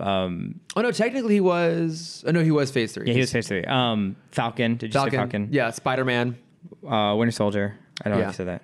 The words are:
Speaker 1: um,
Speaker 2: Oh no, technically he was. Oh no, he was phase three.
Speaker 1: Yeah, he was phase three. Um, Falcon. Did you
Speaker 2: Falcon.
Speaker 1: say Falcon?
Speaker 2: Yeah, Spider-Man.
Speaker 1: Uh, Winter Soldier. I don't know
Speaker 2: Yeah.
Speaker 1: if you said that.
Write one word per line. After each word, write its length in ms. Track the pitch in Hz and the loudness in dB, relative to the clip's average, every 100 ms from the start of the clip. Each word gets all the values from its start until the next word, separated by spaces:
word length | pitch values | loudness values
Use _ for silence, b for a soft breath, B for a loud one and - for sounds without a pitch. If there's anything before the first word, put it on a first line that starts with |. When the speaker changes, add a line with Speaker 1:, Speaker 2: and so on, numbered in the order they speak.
Speaker 1:
um, 600 | 92 98 92 90 95 - - - | -2 0 0 -4 -8 -10 -10 -4
Speaker 2:
Oh 60 | |
no, 100 | 240 | -2
technically 420 | 202 226 262 226 | 0 0 0 2
he 60 | 208 | 4
was. 840 | 185 175 170 165 165 160 170 - - | 4 2 2 0 -2 -4 -12 -8 0
Oh 40 | |
no, 120 | 170 | 2
he 60 | 160 | 4
was 180 | 151 135 | 4 2
phase 220 | 135 113 | 0 -2
three. 140 | - 113 | -2 0
Speaker 1:
Yeah, 60 | |
he 60 | 120 | 2
was 120 | 127 | 2
phase 160 | 123 107 | 0 -2
three. 160 | 98 | -2
Um, 520 | 85 131 123 107 98 98 - | 0 0 2 0 -2 -4 -10
Falcon. 460 | - 117 113 117 117 | -4 -4 0 0 0
Did 120 | 117 | 0
you 40 | |
Speaker 2:
Falcon. 180 | 135 135 | 0 2
Speaker 1:
say 40 | 131 | 0
Falcon? 320 | 104 104 104 | 0 -2 0
Speaker 2:
Yeah, 200 | 139 117 | 0 0
Spider-Man. 680 | - 143 131 127 123 120 120 - _ - - 175 | -2 -2 0 2 2 0 -4 -14 _ -20 -16 -4
Speaker 1:
Uh, 260 | 113 104 104 | 0 2 4
Winter 140 | 117 | 2
Soldier. 440 | 113 104 101 101 104 - - | 2 0 2 -2 -4 -16 -8
I 60 | 104 | -2
don't 80 | 101 | 0
know 40 | |
Speaker 2:
Yeah. 60 | 98 | 0
Speaker 1:
if 60 | |
you 20 | 92 | -2
said 100 | 90 | -6
that. 160 | 87 | -6